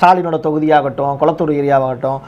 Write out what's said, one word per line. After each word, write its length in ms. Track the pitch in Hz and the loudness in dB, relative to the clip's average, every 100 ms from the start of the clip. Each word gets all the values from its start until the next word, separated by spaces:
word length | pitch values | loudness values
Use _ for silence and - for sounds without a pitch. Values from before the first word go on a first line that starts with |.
ஸ்டாலினோட 380 | 180 185 170 156 | 2 4 0 -4
தொகுதியாகட்டும், 800 | 156 151 156 151 139 135 139 139 | -2 -2 2 2 0 -4 -4 0
கொளத்தூர் 300 | 151 160 156 | 0 0 -2
ஏரியாவாகட்டும், 680 | 143 139 139 131 123 135 135 | 0 0 0 0 -4 -6 -6